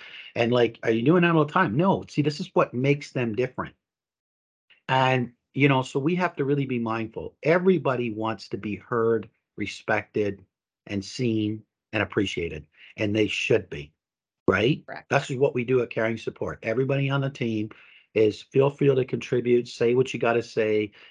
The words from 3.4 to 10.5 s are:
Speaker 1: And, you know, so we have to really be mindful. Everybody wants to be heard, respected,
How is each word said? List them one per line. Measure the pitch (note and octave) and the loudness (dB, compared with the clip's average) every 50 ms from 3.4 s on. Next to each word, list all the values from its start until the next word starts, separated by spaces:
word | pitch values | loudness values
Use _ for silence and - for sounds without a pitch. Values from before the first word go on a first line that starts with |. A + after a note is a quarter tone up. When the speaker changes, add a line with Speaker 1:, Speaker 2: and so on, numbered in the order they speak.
| B2 - - - F#2 - - _ _ _ _ _ _ _ _ _ _ _ _ _ _ _ _ _ _ _ _ _ - | -2 -4 -4 -8 -10 -10 -10 _ _ _ _ _ _ _ _ _ _ _ _ _ _ _ _ _ _ _ _ _ -4
Speaker 1:
And, | - C3 C3 C3 C3 C3 B2+ A#2+ A#2 - _ _ _ - | 0 2 2 4 4 2 2 0 -2 -8 _ _ _ 0
you | C3+ C#3 | 2 4
know, | C#3+ C#3 C3 | 4 4 2
so | B2+ - - C#3 | 0 -2 -4 -2
we | C3+ D#3+ F3+ | 0 0 0
have | F3+ F3+ F3 F3 | 0 0 -2 -2
to | - C#3 | -2 -2
really | C3+ D3 C#3+ C3+ | 0 0 0 -2
be | B2 B2+ A#2+ | -2 -2 -4
mindful. | A#2 A2 A2+ A2+ A2 A2 - F2 D#2+ - _ - | -2 -2 -2 -4 -4 -6 -8 -10 -12 -12 _ -4
Everybody | - D3 E3 F3+ F3+ F#3+ F#3 D#3 C3+ C#3+ B2+ A#2+ A#2+ A#2 | 0 2 2 4 4 4 2 2 2 0 -2 -2 -2 -4
wants | G#2 G#2+ A2 A2 A2 G#2+ - - | -4 -4 -4 -4 -4 -6 -8 -12
to | - | -10
be | G2+ G2+ G#2+ G2+ | -8 -6 -6 -8
heard, | G2 - - B2 A#2 A2+ A2+ A2+ A2 G#2 - _ _ _ _ - | -8 -6 -4 0 0 2 2 2 0 -2 -6 _ _ _ _ -10
respected, | - G#2 G2+ - - - - A2 G#2 G2+ _ - A2 G#2 G#2 G2+ G2 - _ | -10 -10 -10 -10 -10 -2 -2 -2 -2 -2 _ -4 -2 -2 -2 -4 -8 -14 _